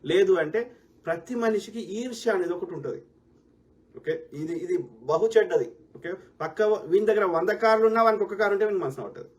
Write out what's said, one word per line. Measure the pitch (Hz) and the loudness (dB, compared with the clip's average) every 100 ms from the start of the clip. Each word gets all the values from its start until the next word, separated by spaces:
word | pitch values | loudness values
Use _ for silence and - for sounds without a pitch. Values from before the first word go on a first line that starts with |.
లేదు | 143 175 190 | 2 2 4
అంటే | 180 156 214 240 - _ _ 160 | 4 2 -2 -4 -12 _ _ -6
ప్రతి | 170 - | -6 -6
మనిషికి | 240 226 214 - 226 | -2 0 -2 -4 -12
ఈర్ష్య | 175 208 254 233 233 | -8 -8 -8 -4 -2
అనేది | 196 170 | 0 -2
ఒకటి | 180 180 | -4 -6
ఉంటది. | 160 135 - - _ _ _ _ _ _ _ _ - | -8 -8 -10 -14 _ _ _ _ _ _ _ _ -10
ఓకే, | 156 160 - | -6 -6 -8
ఇది, | 147 156 170 | -10 -8 -6
ఇది | 180 180 - - | -2 -4 -4 -10
బహు | 131 156 226 226 | -2 0 4 4
చెడ్డది. | 180 175 - - _ - | 4 0 -2 -10 _ -14
ఓకే, | 165 185 - _ | -12 -12 -14 _
పక్క | 156 - | -8 0
వ-, | 214 208 | 2 2
వీని | 156 190 214 | 2 2 4
దగ్గర | 214 | 2
వంద | 196 165 185 | 2 0 0
కార్లు | 214 226 220 220 | 2 4 6 4
ఉన్నా | 226 | 4
వానికి | 226 214 | 4 2
ఒక | 196 | -2
కారు | 202 208 | 0 0
ఉంటే | 202 | 2
వీనికి | 214 196 | 0 0
మనసున | 143 131 | -4 -8
పట్టదు. | - - - | -12 -14 -18